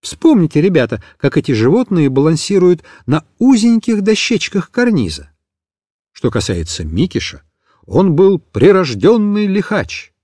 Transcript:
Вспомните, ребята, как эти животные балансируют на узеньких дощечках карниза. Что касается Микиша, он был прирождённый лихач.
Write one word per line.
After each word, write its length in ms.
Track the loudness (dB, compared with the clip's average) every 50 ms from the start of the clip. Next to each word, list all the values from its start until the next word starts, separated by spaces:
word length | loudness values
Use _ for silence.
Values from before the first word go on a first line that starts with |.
Вспомните, 580 | _ -16 -18 0 2 2 4 4 2 0 0 0
ребята, 420 | 0 2 0 0 -2 -2 -4 -10 -12 -16 _ _
как 200 | -6 -2 -2 -2
эти 160 | -2 -2 -2
животные 560 | 0 2 2 2 2 0 0 0 0 0 0
балансируют 760 | 0 0 0 0 0 -2 -2 -2 0 2 2 2 2 0 -4 -20 -20 -16 _
на 180 | -2 -2 -2 -4 _ _ _
узеньких 600 | 2 2 4 4 4 2 2 2 0 0 -2 -2
дощечках 680 | 0 0 0 0 0 -2 -2 -2 -4 -4 -6 -6 -6 -6
карниза. 600 | _ -2 0 0 2 0 -2 -2 -6 -10 -16 _ _ _ _ _ _ _ _ _ _ _ _ _ _ _ _ _
Что 180 | _ -6 -6 -4
касается 540 | -4 -2 -4 -4 -4 -6 -6 -8 -10 -10 -10
Микиша, 580 | -8 -4 -2 -4 -2 -2 -6 -8 -8 -14 -16 _ _ _ _ _ _ _ _ _
он 300 | -4 0 0 2 2 2
был 220 | 2 2 2 2 0
прирождённый 1080 | _ _ _ 2 4 4 4 4 2 -2 -4 0 2 2 2 2 2 0 -2 -2 -2 -2
лихач. 640 | -2 -2 -2 -2 -4 -4 -4 -6 -10 -16 -16 _ _ _